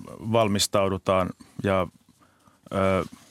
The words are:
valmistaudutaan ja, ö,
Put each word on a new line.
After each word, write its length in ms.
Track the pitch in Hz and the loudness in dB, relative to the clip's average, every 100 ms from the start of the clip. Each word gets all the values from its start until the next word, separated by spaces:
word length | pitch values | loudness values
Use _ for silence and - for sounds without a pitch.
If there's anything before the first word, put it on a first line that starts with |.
| - | -10
valmistaudutaan 1200 | - 113 113 107 101 - 104 98 95 - 92 90 - - - | -12 -2 2 2 0 0 0 0 0 0 2 0 -6 -18 -6
ja, 240 | 101 95 87 - _ _ _ _ _ _ - | 0 0 -2 -8 _ _ _ _ _ _ -8
ö, 320 | 95 95 95 80 - - | -2 0 0 -2 -10 -20